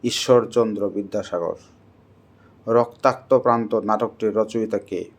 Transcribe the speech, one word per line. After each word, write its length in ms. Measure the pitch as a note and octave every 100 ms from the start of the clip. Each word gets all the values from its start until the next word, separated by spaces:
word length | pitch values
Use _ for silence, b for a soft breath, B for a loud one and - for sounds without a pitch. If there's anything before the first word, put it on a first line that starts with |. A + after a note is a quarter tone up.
ঈশ্বরচন্দ্র 840 | A#2+ - - B2 G#2+ A#2+ A2+ G2+ G2+
বিদ্যাসাগর। 640 | F#2+ G2 G#2 - F2 E2+ - - _ _ _ _ _ _ b b b -
রক্তাক্ত 680 | A#2 A#2 - C3+ B2+ -
প্রান্ত 420 | C3 B2 A#2 A2
নাটকটির 580 | A2 G#2 G#2+ A2+ - A2
রচয়িতা 460 | G#2 G#2+ A#2 A2 G2+
কে? 300 | - F2+ -